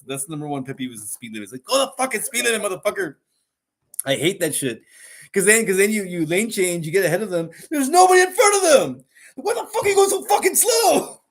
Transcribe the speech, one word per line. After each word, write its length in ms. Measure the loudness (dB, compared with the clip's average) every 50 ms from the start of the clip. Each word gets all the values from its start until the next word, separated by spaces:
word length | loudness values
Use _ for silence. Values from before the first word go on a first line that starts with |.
| _
that's 200 | -12 -10 -10 -10
the 60 | -10
number 160 | -10 -10 -8
one 160 | -8 -8 -8 -8
pet 140 | -10 -10
peeve 140 | -10 -10 -12
is 100 | -12 -14
the 60 | -16
speed 260 | -16 -16 -16 -16 -14 -12
limit. 100 | -12 -14
It's 80 | -12
like, 120 | -16 -18 _
Go 140 | -2 -2
the 140 | 0 0 -2 -4
fucking 240 | -6 -6 -4 -4 -6
speed 240 | -8 -6 -8 -4 -2
limit, 160 | -2 -2 -2
motherfucker. 540 | -4 -6 -6 -4 -4 -6 -4 -4 -6 -8 -8 _ _ _ _ _ _ _ _ _ _ _ _ _ _ _ -16 -12 -4
I 100 | -4 -2
hate 240 | 0 0 -2 0 0
that 160 | -4 -4 -4
shit. 260 | -4 -4 -6 -6 -6 _ _ _ -20 -20 -20 -20 -20 -20 -6 -4
Cause 120 | 0 4
then, 200 | 4 4 4 4
cause 120 | 0 2
then 140 | 2 2 2
you, 120 | 0 -2 -4
you 220 | -6 -4 -4 -2
lane 240 | 0 0 -2 -2 -2
change, 360 | -2 -2 -2 -2 -2 -4 -6
you 60 | -2
get 140 | -2 0 0
ahead 160 | 2 0 -2
of 80 | -4 -4
them. 220 | -4 -4 -4 -6 -10 -20 -12 -8
There's 200 | -4 -4 -2 2
nobody 320 | 6 6 6 8 8 6
in 120 | 4 2 2
front 220 | 2 2 2 4
of 160 | 2 4 4
them. 340 | 4 4 4 2 -6 -10 _ _ _ _ -20 -20 _
Why 180 | -10 -6 -6 -4
the 120 | -4 -6
fuck 200 | -6 -6 -2 0
are 20 |
you 80 | 2 4
going 140 | 4 4 4
so 160 | 2 -2 0
fucking 300 | 0 0 2 2 0 0
slow? 680 | 2 0 2 2 2 4 4 2 2 0 -4 -14 _ _ _